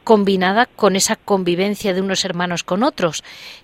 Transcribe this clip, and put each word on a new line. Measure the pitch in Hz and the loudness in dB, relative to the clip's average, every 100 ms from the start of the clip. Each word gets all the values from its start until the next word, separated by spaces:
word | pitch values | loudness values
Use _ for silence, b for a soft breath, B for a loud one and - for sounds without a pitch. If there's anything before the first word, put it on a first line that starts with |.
combinada | - 220 202 190 185 202 247 | 2 4 4 2 2 2 0
con | - 208 190 | 2 2 2
esa | - 220 | 0 -2
convivencia | - 202 175 175 190 202 214 | -2 -2 0 0 -2 -2 -2
de | 185 | -2
unos | 190 185 190 | -2 -2 -4
hermanos | 175 180 170 | -4 -4 -4
con | - 180 | -4 0
otros. | 262 - 175 147 - B B B | 0 0 -2 -4 -12 B B B